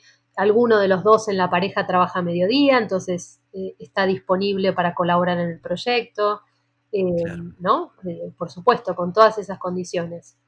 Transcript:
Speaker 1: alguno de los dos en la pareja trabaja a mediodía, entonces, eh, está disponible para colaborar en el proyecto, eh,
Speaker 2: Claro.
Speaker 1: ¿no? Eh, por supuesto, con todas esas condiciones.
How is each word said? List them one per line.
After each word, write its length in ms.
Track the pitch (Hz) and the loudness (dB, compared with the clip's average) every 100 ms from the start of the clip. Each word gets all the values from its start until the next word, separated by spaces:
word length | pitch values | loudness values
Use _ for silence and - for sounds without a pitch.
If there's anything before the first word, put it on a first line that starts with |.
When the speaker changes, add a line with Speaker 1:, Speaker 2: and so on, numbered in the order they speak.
| _ _ _ - | _ _ _ -2
Speaker 1:
alguno 420 | 202 214 240 214 | 2 4 4 4
de 100 | 196 | 4
los 160 | 185 | 2
dos 240 | 202 214 220 | 4 4 4
en 80 | 190 | -2
la 120 | 180 | 0
pareja 380 | 180 196 196 185 | 0 -2 -4 0
trabaja 320 | 180 175 190 | 2 2 0
a 20 | |
mediodía, 560 | 175 175 185 269 277 254 | -2 0 0 2 4 4
entonces, 600 | 202 190 - 175 - _ _ | 2 -4 -4 -6 -8 _ _
eh, 220 | 196 190 - | -12 -12 -12
está 260 | 180 - 190 | -10 -2 0
disponible 680 | 185 - 185 202 196 190 | 0 0 0 0 0 0
para 200 | 180 175 | 0 -2
colaborar 460 | 175 175 175 180 175 | 0 2 2 2 0
en 100 | 175 | -4
el 100 | 165 | -6
proyecto, 840 | 170 175 247 240 226 - 208 208 _ _ _ _ - | -8 -6 -2 -2 -2 -2 -2 -2 _ _ _ _ -6
eh, 120 | 202 185 175 | -2 0 -2
Speaker 2:
Claro. 200 | 170 170 170 - | -4 -6 -14 -8
Speaker 1:
¿no? 340 | 180 277 349 _ 185 | -2 -2 -2 _ -12
Eh, 240 | 165 175 - | -10 -12 -10
por 140 | 170 | -12
supuesto, 420 | 180 180 233 - 175 | -2 2 2 0 -4
con 160 | 180 | -2
todas 240 | 180 220 214 | 6 4 4
esas 180 | 196 185 | -8 -6
condiciones. 800 | 185 180 175 180 170 170 - _ | -6 -6 -4 -6 -6 -10 -18 _